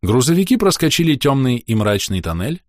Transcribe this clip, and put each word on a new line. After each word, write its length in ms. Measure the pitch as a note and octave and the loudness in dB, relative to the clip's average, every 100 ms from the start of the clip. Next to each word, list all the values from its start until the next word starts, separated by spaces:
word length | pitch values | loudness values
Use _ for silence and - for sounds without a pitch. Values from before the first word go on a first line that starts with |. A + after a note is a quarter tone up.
Грузовики 560 | - C3 B2+ E3+ F#3+ B3+ | 2 2 2 2 2 2
проскочили 580 | G3 - D#3+ - E3 C#3 | 2 0 0 0 0 0
темный 420 | D3 C#3 C3 A#2+ | 0 0 0 -2
и 180 | - A2 | -2 0
мрачный 460 | G#2 G#2 - F#2+ | 2 0 -2 -4
тоннель 420 | E2+ E2 G2 E3+ | -4 -6 -6 -8